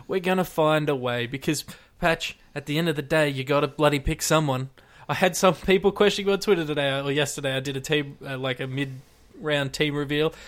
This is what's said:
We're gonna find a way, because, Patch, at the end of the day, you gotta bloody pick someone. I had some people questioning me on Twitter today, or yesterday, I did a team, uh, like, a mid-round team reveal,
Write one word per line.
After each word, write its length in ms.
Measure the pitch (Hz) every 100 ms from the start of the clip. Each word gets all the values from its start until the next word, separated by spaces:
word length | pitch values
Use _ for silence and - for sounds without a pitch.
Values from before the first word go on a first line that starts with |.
| -
We're 120 | 190
gonna 240 | 180 185
find 440 | 175 - 156 156 151
a 80 | 139
way, 300 | 123 120 120
because, 380 | 131 170 147 - - - -
Patch, 360 | 170 165 - - _
at 120 | 143 147
the 120 | 147
end 100 | 170
of 80 | 151
the 60 |
day, 260 | 135 156 147
you 160 | 135
gotta 240 | 131 143 147
bloody 320 | 139 147 143
pick 220 | - 156
someone. 480 | - 156 151 127 135 - - - -
I 60 |
had 220 | 147 185 165
some 180 | 190
people 380 | 160 - 190 196
questioning 360 | 196 208 202 196
me 40 |
on 80 | 196
Twitter 240 | 214 180
today, 340 | 151 143 139 135
or 140 | 143
yesterday, 420 | 139 139 - 139
I 60 | 135
did 160 | 135 135
a 40 |
team, 360 | 131 151 143 143 139
uh, 100 | 131
like, 200 | 131 123
a 80 | 135
mid-round 1040 | 135 139 131 - - - - 160 143 139
team 220 | - 151
reveal, 400 | 143 139 147 160 -